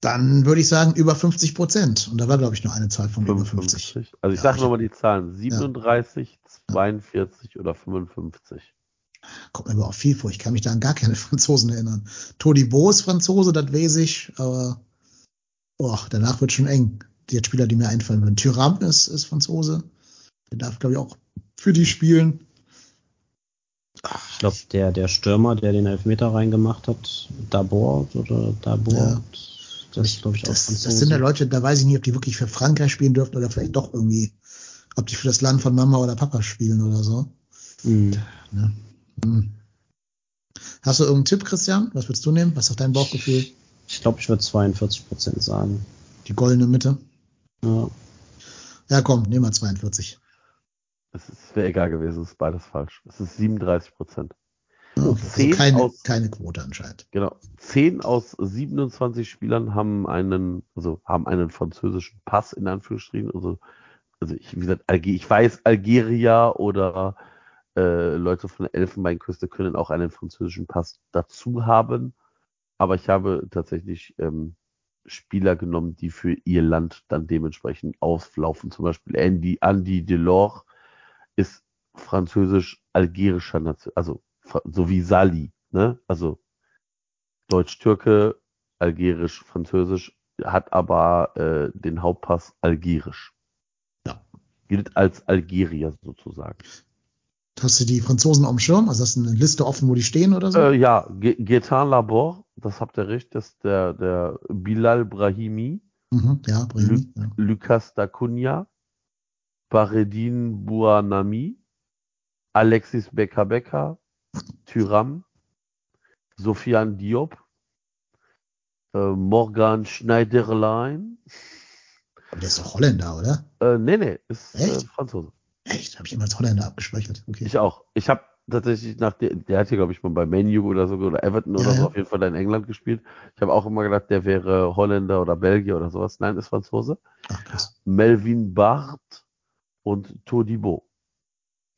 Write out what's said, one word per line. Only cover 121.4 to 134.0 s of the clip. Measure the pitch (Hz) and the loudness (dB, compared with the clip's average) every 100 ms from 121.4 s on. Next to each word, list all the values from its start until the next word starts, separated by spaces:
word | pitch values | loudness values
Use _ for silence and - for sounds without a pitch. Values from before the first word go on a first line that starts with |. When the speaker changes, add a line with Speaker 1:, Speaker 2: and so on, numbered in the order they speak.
| - - _ _ _ _ _ _ _ | -20 -20 _ _ _ _ _ _ _
Speaker 1:
Aber | 85 | -10
der | 92 | -4
ist | - | -4
doch | 87 | -6
Holländer, | 98 139 101 87 80 | 0 2 2 -2 -4
oder? | 101 147 - _ | -2 -4 -6 _
Speaker 2:
Äh, | 123 120 | 2 2
nee, | 113 208 | 2 2
nee, | 170 87 _ | 0 -4 _
ist, | 117 - | -16 -14
Speaker 1:
Echt? | - 131 131 | -4 -2 -2
Speaker 2:
äh, | 123 | -6
Franzose. | - 135 107 80 _ _ _ | -12 -10 -10 -12 _ _ _
Speaker 1:
Echt? | - 147 - - | -10 -10 -10 -16
Hab | 87 | -12
ich | |
immer | 117 | -6
als | 104 - | -6 -2
Holländer | 123 104 90 | 0 0 -2
abgespeichert. | - - 107 104 101 - | -10 -10 -8 -8 -12 -12
Okay. | 107 107 | -10 -4
Speaker 2:
Ich | - | 0
auch. | 104 - _ | 0 -2 _
Ich | - 104 | -6 0
hab | 135 - _ - | -2 -2 _ -6
tatsächlich | 120 117 113 113 110 | -4 -2 -4 -4 -4
nach | 110 | -4
der, | 98 120 90 | -2 -4 -4
der | - 95 | -2 0
hat | 101 | 0
hier, | 110 | 0
glaub | 90 | -2
ich, | 90 | -2
mal | 92 | -6
bei | 82 82 | -2 0
Man | 92 104 107 | 2 2 2
U | 101 | 0
oder | 95 92 | 0 -2
so, | 95 | -2
oder | 95 80 | -2 -2
Everton | - 107 - | -2 -2 -2
Speaker 1:
Ja, | 98 | -2
Speaker 2:
oder | 123 | 2
so, | 131 | 2
Speaker 1:
ja. | 135 | 2
Speaker 2:
auf | 101 | -2
jeden | 98 | -4
Fall | 101 | -2
da | 92 | -2
in | |
England | 82 95 107 104 | -2 -2 -2 -4
gespielt. | 110 - 117 _ - - _ | -12 -6 -6 _ -20 -20 _
Ich | |
hab | 98 | 2
auch | 104 | 2
immer | 104 107 | 2 -2
gedacht, | 104 101 | 0 0